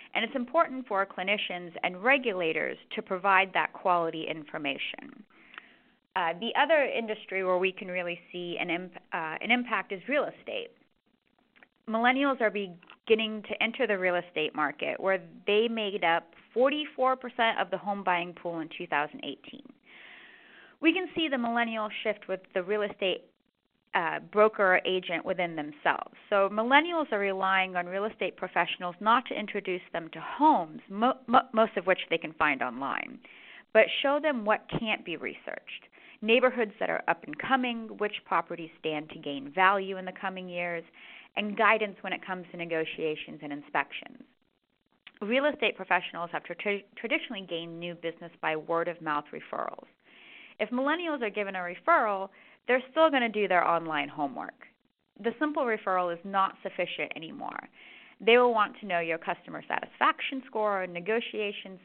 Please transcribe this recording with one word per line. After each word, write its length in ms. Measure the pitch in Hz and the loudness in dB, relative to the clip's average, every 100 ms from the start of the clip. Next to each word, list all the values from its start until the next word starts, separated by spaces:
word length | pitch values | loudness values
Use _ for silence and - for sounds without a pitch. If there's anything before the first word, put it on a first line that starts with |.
| - | -8
and 100 | - | -4
it's 120 | 220 262 | -2 -4
important 520 | 240 330 320 262 254 | 0 2 2 -2 -2
for 200 | 196 196 | -2 -2
clinicians 640 | - 190 208 - 180 175 - | -2 -2 -2 -2 -8 -10 -6
and 200 | 175 180 | -4 0
regulators 720 | 220 277 247 185 165 156 135 - - - | 2 2 2 0 0 0 -2 -6 -10 -10
to 60 | |
provide 480 | 208 190 196 190 196 180 | -6 -2 4 4 4 0
that 180 | 156 | -2
quality 540 | - 190 175 165 160 160 | -2 2 2 2 -4 -6
information. 920 | 160 147 156 143 135 - - - - - _ - - - _ _ _ _ 190 | -8 -10 -6 -6 -4 -6 -10 -16 -20 -20 _ -20 -20 -20 _ _ _ _ -2
Uh, 180 | 165 175 | 0 0
the 100 | 226 - | 0 2
other 240 | 285 311 | 6 6
industry 600 | 240 - 220 214 - 190 185 | 4 0 -2 -6 -4 -2 2
where 140 | 185 | 4
we 120 | 190 | 2
can 160 | 185 180 | -2 -6
really 320 | 180 175 175 - | -4 -4 -6 -10
see 260 | 180 175 170 | -10 -6 -4
an 100 | 175 | -2
imp-, 280 | 170 185 - - | -4 -6 -14 -10
uh, 220 | 175 160 160 | -6 -6 -4
an 100 | - | 0
impact 420 | 247 247 208 - | 0 2 -4 -4
is 80 | 190 170 | -8 -2
real 160 | 277 180 | 0 0
estate. 440 | - - 107 - _ _ _ _ _ _ _ _ _ - _ - | -6 -10 -8 -10 _ _ _ _ _ _ _ _ _ -20 _ -4
Millennials 540 | 220 240 262 285 262 | 2 2 4 2 2
are 80 | 220 | 0
be-, 240 | 208 190 175 - - - | 0 -6 -10 -20 -10 2
beginning 320 | 220 220 214 - | 2 2 -6 -8
to 140 | - | -2
enter 240 | 226 226 226 | -2 0 0
the 100 | 196 | 2
real 180 | 185 175 | 2 0
estate 380 | 175 156 156 | -2 -4 -4
market, 460 | - 147 - 147 - | 0 -2 -2 -6 -2
where 200 | 190 190 165 - - | 0 0 -2 -6 2
they 200 | 208 226 | 2 2
made 360 | 226 208 196 | 0 -4 0
up 220 | 170 165 - - - | 2 2 0 -14 -6
forty-four 600 | 226 269 302 302 - 254 262 | 2 2 2 -4 0 2 2
percent 440 | 247 - 226 - | -2 0 2 2
of 120 | 180 | -2
the 60 | 180 | -2
home 260 | 196 202 | -4 -2
buying 300 | 190 175 175 | 0 0 -2
pool 260 | 170 175 170 | -8 -6 -6
in 100 | 160 - | -6 -10
two 80 | 175 | -2
thousand 340 | 147 151 - | 0 -2 -4
eighteen. 400 | - - - - - - _ - - - - - - - - _ | -10 -12 -14 -18 -20 -20 _ -20 -20 -20 -20 -20 -20 -20 -20 _
We 140 | 320 | 2
can 140 | 359 370 339 | 2 -2 -4
see 120 | 320 | -2
the 100 | 262 | 0
millennial 520 | 233 233 233 220 214 - | 0 0 -2 -2 -6 -4
shift 240 | 220 208 - | -4 -4 -6
with 140 | 185 - | -8 -4
the 80 | 190 | -4
real 220 | 180 208 | -2 -2
estate, 400 | 202 - 190 - - _ _ _ _ _ _ 185 | -2 -2 -2 -2 -6 _ _ _ _ _ _ 0
uh, 240 | 160 156 170 | 0 -4 0
broker 440 | 208 214 214 190 185 | 4 6 6 4 4
or 60 | - | 4
agent 400 | 185 180 165 - | -2 -2 -4 -2
within 300 | 180 175 160 | -2 -2 -2
themselves. 600 | 147 - 165 135 - - - | -6 -2 0 0 -4 -14 0
So 200 | 202 196 | 2 4
millennials 600 | 208 240 277 349 339 294 | 2 6 6 6 0 0
are 80 | 208 | 0
relying 560 | 202 190 190 190 185 180 | 0 0 2 2 2 -2
on 120 | 175 | -4
real 180 | 190 214 | -4 -4
estate 320 | - 190 - | -2 -6 -4
professionals 580 | 180 175 170 - 180 175 | -4 0 0 -2 -6 -2
not 260 | 208 240 247 | 2 4 2
to 140 | - | -6
introduce 420 | 208 202 190 180 - | -6 -6 -6 -6 -6
them 180 | 170 160 | -8 -8
to 80 | 160 | -10
homes, 600 | - - 302 240 160 160 - | -10 4 6 6 2 -8 -10
mo-, 280 | 196 247 254 - | 0 2 2 4
mo-, 240 | 247 - | 4 4
most 240 | 220 220 202 | 2 2 2
of 100 | 180 | 2
which 120 | 180 - | 2 2
they 100 | 165 | -2
can 140 | 156 | -2
find 280 | - 151 139 | 0 2 2
online, 560 | 127 120 135 - - - - - - - - | -2 -4 -4 -4 -6 -12 -20 -20 -20 -20 2
but 120 | 220 - - | 6 6 4
show 160 | 277 294 | 0 2
them 240 | 302 254 208 | 2 0 0
what 240 | 214 - - | 0 0 -4
can't 240 | 220 208 | -2 -4
be 140 | - 156 | -4 -8
researched, 640 | 120 - - - - - - - - - | -8 -10 -10 -12 -12 -16 -18 -20 -20 -4
neighborhoods 520 | 214 240 247 240 214 - | 4 6 6 4 -2 -2
that 120 | - | -2
are 120 | 170 - | 0 0
up 160 | 165 | -2
and 120 | - - | -4 -8
coming, 480 | - 262 247 233 220 202 | 0 0 0 -4 -8 -4
which 260 | 208 - - | -4 -4 -2
properties 440 | 175 170 170 160 - | -2 -2 -6 -10 -8
stand 300 | 160 151 156 | -4 -4 -6
to 100 | 160 | -10
gain 320 | 151 139 139 | -8 -8 -4
value 440 | 160 185 202 190 190 | 4 6 6 0 -6
in 80 | 185 | -8
the 80 | 185 | -8
coming 260 | 190 185 185 | -8 -8 -8
years, 360 | 175 175 170 - - - - - - | -6 -4 -6 -10 -18 -20 -20 -10 -6
and 220 | 208 202 | -4 4
guidance 380 | 208 220 208 - | 4 4 0 -6
when 100 | 190 | -8
it 140 | - - | -6 -6
comes 200 | 185 175 | -10 -10
to 60 | 175 | -10
negotiations 840 | 170 160 160 - 160 151 - 156 | -4 -4 -4 -4 -4 -4 -10 -12
and 100 | 147 | -10
inspections. 720 | 147 - 147 139 - - - - _ _ _ _ _ _ _ - - | -12 -4 -2 -2 -8 -16 -20 -20 _ _ _ _ _ _ _ -20 -10
Real 240 | 202 254 294 | 0 2 2
estate 300 | - 214 - | 0 -2 -2
professionals 540 | 190 180 - 170 170 | 0 0 0 -8 -6
have 120 | 156 | -8
tra-, 440 | - 170 208 202 - - | -8 -6 -4 -4 -8 -12
traditionally 500 | 220 214 - 208 185 | -4 -4 -4 -12 -8
gained 320 | 165 170 165 | -8 -8 -10
new 140 | 175 170 | -10 -8
business 360 | 165 160 170 - | -10 -10 -16 -6
by 140 | 160 156 | -4 -4
word-of-mouth 720 | 151 165 170 170 160 147 151 | -2 -2 -2 -4 -4 -4 -4
referrals. 540 | 147 - - - - - _ _ - - - - - | -12 -10 -6 -6 -8 -16 _ _ -20 -20 -20 -16 -6
If 100 | 208 | -4
millennials 500 | 247 277 330 339 294 | -2 0 0 -2 -4
are 80 | 220 | -4
given 260 | 202 196 190 | -4 -4 -6
a 40 | |
referral, 680 | 175 180 - 330 220 196 196 - - - - | -8 -2 4 4 4 0 -6 -12 -20 -8 2
they're 160 | 254 254 | 2 2
still 180 | 320 320 | 4 6
gonna 200 | 269 233 | 6 2
do 180 | 208 196 | 0 4
their 180 | 180 - | 4 4
online 440 | 165 165 151 143 | 2 0 -2 -2
homework. 500 | 156 143 - 92 - - _ _ _ _ - | -2 -4 -4 -10 -12 -20 _ _ _ _ -8
The 100 | 220 226 | -6 -2
simple 240 | 302 311 | -2 0
referral 480 | 247 214 208 185 180 | -2 -2 0 0 0
is 80 | 170 196 | -4 -2
not 300 | 196 190 - | 0 0 -2
sufficient 480 | 190 - 175 - 147 - | -8 -4 -4 -4 -6 -8
anymore. 460 | 160 139 - - - - - - - - | -12 -10 -10 -10 -12 -18 -20 -20 -20 0
They 180 | 196 240 | 6 8
will 160 | 247 | 8
want 200 | 220 196 - | 6 2 -2
to 60 | 208 | -2
know 80 | 175 | -2
your 200 | 165 165 190 | 0 -2 -4
customer 320 | 170 - 151 - | -6 -8 -12 -4
satisfaction 720 | - - - 294 311 - 262 - | -4 -4 2 2 2 -4 -8 -6
score, 380 | 220 214 196 180 | -2 0 0 -4
negotiation 920 | 175 175 226 - 214 208 - 190 185 | -6 -2 -2 -2 -4 -4 -6 -12 -18